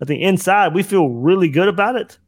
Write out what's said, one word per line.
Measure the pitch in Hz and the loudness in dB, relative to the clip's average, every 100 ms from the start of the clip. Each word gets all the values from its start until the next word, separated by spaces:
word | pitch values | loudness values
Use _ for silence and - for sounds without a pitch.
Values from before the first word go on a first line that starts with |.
I | |
think | 143 147 | -6 -2
inside | 190 185 185 208 180 | 0 0 0 0 2
we | 170 | 0
feel | 196 196 147 | 0 0 0
really | 117 143 190 170 | 0 0 2 2
good | 143 196 | 2 0
about | 185 208 247 | 0 -2 -4
it. | - _ | -8 _